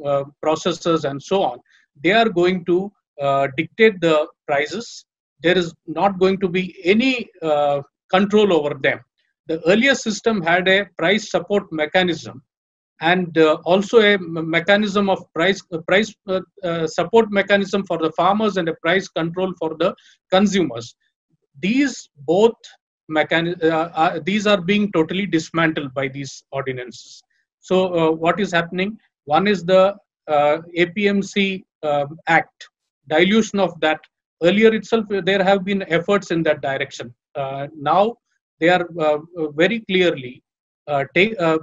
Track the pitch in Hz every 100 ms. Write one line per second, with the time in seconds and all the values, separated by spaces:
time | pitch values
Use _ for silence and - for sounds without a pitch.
0 | 143 139 139 - 156 156 185 160 175 160
1 | 143 139 - 196 143 120 _ _ _ 143
2 | 160 220 226 175 180 185 170 175 202 _
3 | _ - 139 139 139 135 165 - 220 185
4 | 165 151 160 _ - 143 151 190 233 -
5 | - _ _ _ 160 180 170 - - 156
6 | 202 185 190 196 190 185 185 - 175 220
7 | 262 247 - - 160 147 147 143 - _
8 | - 185 202 208 208 160 143 135 139 117
9 | _ _ _ _ - 160 165 214 277 262
10 | 226 202 226 214 165 180 185 190 196 -
11 | 165 214 214 175 175 202 202 156 151 185
12 | 180 151 110 120 _ _ _ _ _ -
13 | 160 185 175 160 156 156 160 190 202 233
14 | 208 202 170 165 160 165 165 202 214 202
15 | 196 185 - 156 180 196 - 160 170 190
16 | 220 - 196 185 180 - 175 170 156 -
17 | 170 226 214 196 196 202 190 202 196 165
18 | 160 - 175 208 214 185 165 160 165 190
19 | 185 170 165 175 190 180 160 156 180 -
20 | _ _ - 185 202 190 147 117 117 _
21 | _ _ _ _ _ 139 185 262 277 -
22 | - 143 139 180 226 - - _ _ _
23 | - 156 147 165 165 175 165 160 170 160
24 | 170 151 151 208 202 202 170 208 208 170
25 | 160 185 202 160 156 165 160 160 143 135
26 | 135 139 139 - - 135 131 127 120 -
27 | - - _ _ _ _ - 185 185 170
28 | 160 160 165 175 185 170 170 180 196 220
29 | _ _ 139 151 202 185 170 185 190 202
30 | _ _ - 147 147 160 170 170 175 208
31 | 202 202 190 202 196 190 - - 151 147
32 | 143 165 - 160 - - - _ _ _
33 | - 156 190 220 220 196 175 165 156 151
34 | _ _ _ - 170 202 220 220 - 226
35 | 208 196 175 196 185 202 185 196 180 170
36 | 170 202 - 165 160 151 139 135 135 -
37 | 120 - _ 151 135 139 143 151 143 175
38 | 214 233 _ _ _ - 165 180 175 170
39 | 151 151 160 175 151 147 190 226 220 185
40 | 175 151 127 - _ _ _ _ - 143
41 | 135 170 214 220 165 160